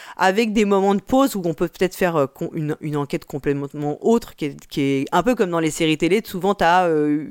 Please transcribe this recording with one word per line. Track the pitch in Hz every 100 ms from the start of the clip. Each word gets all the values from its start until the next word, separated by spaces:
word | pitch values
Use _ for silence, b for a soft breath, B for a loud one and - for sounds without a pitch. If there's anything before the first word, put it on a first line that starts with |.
| B B
avec | 190 196 226
des | 220
moments | 202 196 196 196
de |
pause | - 262 277 202
où |
on | 170
peut | 160 170
peut-être | - 180
faire, | - 180 165
euh, | 135
con-, | - 165
une, | 170 151 156
une | 156 147
enquête | 143 165 -
complètement | 143 151 139 139 151 147 147
autre, | 208 233 - -
qui | 147
est, | 143 -
qui | 160
est | 139 139 139
un | 175
peu | 226 240
comme | 185
dans | 165
les | 160
séries | - 160 151
télé. | 165 214
Souvent, | - 185 190 196
t'as, | 170 180 180
euh, | 156 151 151 143